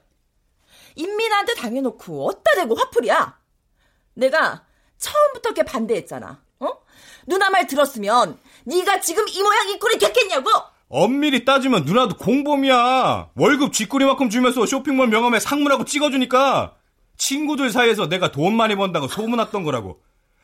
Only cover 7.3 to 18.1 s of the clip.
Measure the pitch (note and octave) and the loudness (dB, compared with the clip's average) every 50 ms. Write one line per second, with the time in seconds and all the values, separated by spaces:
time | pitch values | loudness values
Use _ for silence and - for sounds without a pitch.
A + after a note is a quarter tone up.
7.3 | E4 G4 G4+ F#4+ F#4+ F#4 D#4 - C4+ C#4 C#4+ C4+ - A3+ G3+ G3 A3+ B3 A3 E3 | -2 0 2 2 2 2 0 0 2 0 0 0 0 -6 -2 2 2 2 2 0
8.3 | - - _ _ _ - _ A3+ D#4+ F4+ F4+ G4 G4 F#4+ - - E4 G#4 G#4+ G4+ | -4 -14 _ _ _ -20 _ -4 -2 -2 0 2 0 0 -2 -2 -2 -2 -2 -2
9.3 | - F4+ G4 G#4 G#4 A#4 G#4 G4 G4+ F#4+ G4+ A#4 A4+ - G4+ D#5 - B4 A#4 F#4+ | -2 0 0 2 2 2 0 -2 -4 -2 0 0 2 2 2 2 2 2 0 2
10.3 | F4 C4+ B3+ G#4 G#4+ - - - _ _ _ _ - C#3 E3+ A3 C4 C#4+ D4 D4+ | -2 -2 0 0 0 0 -2 -6 _ _ _ _ 0 2 2 2 2 0 0 0
11.3 | C4+ A3+ - C4+ C4+ C#4 B3 C4+ B3 F#3+ C#3 C3+ F#3 B3 C4 G#3+ - - - F3+ | 0 2 2 2 2 2 2 2 2 2 2 2 2 2 2 2 -2 -4 -2 0
12.3 | A#3+ C#4+ C4+ D4 D4 C#4 C4+ C4+ B3+ B3 A#3 B3+ C4 C4 A#3 D#3+ A#2+ F#2+ D#2+ - | 0 2 2 0 0 2 2 4 4 4 4 2 2 2 2 2 0 -2 -4 -10
13.3 | _ A2 D3 A3 D4 C4 C#4+ A3+ - - A3 - C4+ C4+ C4+ C4+ C4 C4+ C#4 A#3 | _ 0 2 2 4 2 0 -2 -2 -4 -4 -2 0 2 2 2 2 2 0 0
14.3 | G3 B3 B3 B3+ B3+ B3+ G#3+ - C4+ C4+ C4+ D4+ C4+ C4 C4 A#3 G#3+ A3 A#3+ A#3+ | 0 2 2 2 2 0 0 0 -2 -4 -2 -2 0 2 2 2 2 2 2 2
15.3 | A#3+ G#3 - - C#4+ D4 C#4+ C#4+ C#4 C4 A3 - - D4 D4 D4 B3 C4+ B3+ B3 | 2 0 0 -2 -2 0 2 2 2 0 0 -4 -2 -2 -2 0 0 -2 -2 2
16.3 | B3+ B3+ C#4 C4+ A3+ C#3 G#2 E2 - _ _ _ _ _ _ _ _ - - - | 2 2 4 4 2 0 -2 -4 -10 _ _ _ _ _ _ _ _ -8 -6 -4
17.3 | C4+ C#4+ D#4 D4 D4+ C4 C#4 B3 G3 B3 A#3+ A#3 A3 G3+ F#3+ D3 | -4 -4 -2 -4 -2 -2 -2 -2 0 2 2 2 2 0 -2 -2